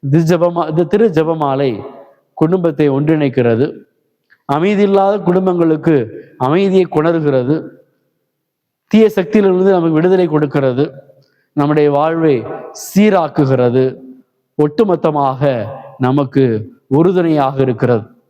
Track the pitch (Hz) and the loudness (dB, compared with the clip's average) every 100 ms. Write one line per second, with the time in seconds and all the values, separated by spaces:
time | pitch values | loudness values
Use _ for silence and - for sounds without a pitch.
0 | 139 151 165 170 175 170 156 160 170 208 | 0 0 2 2 0 -2 -4 -2 0 2
1 | 220 160 160 165 143 135 139 104 - - | 2 0 -2 -2 -2 -2 -2 -4 -12 -20
2 | - _ _ - 160 190 170 147 151 135 | -20 _ _ -4 -2 0 -2 0 0 0
3 | 151 160 143 123 120 113 143 - - _ | 0 0 0 0 0 0 -2 -6 -20 _
4 | _ _ _ _ - 143 185 202 202 196 | _ _ _ _ -6 -2 0 0 2 2
5 | 196 208 170 180 190 175 165 156 156 151 | 2 0 0 0 0 0 0 0 2 0
6 | 107 107 - _ 131 165 196 190 175 156 | 0 -10 -20 _ -2 0 2 2 2 0
7 | 160 165 147 131 123 156 - - _ _ | 0 0 0 0 0 -4 -6 -20 _ _
8 | _ _ _ _ _ _ _ _ _ 208 | _ _ _ _ _ _ _ _ _ 4
9 | 220 208 180 214 196 185 190 185 165 156 | 4 2 0 2 2 2 2 2 2 2
10 | 180 190 175 151 147 147 135 127 147 - | 2 2 2 0 0 0 -2 0 -4 -6
11 | - _ _ _ _ - 147 151 147 143 | -20 _ _ _ _ -4 0 2 2 2
12 | 156 165 160 131 113 - - - - 190 | 0 0 0 0 -4 -14 -16 -18 -4 2
13 | 214 190 156 - 135 131 123 123 131 135 | 2 2 -2 -2 0 2 2 0 -2 -4
14 | - - _ _ _ - 151 147 214 170 | -20 -20 _ _ _ -4 -2 0 0 0
15 | 165 151 135 131 147 123 107 - - - | -2 0 -2 0 -2 -2 -6 -12 -18 -4
16 | 127 139 135 139 131 110 107 _ _ 135 | -2 0 0 0 0 0 -6 _ _ 0
17 | 175 185 170 151 135 139 131 120 123 117 | 2 2 0 0 -2 -2 -2 -2 0 -2
18 | 101 _ _ | -4 _ _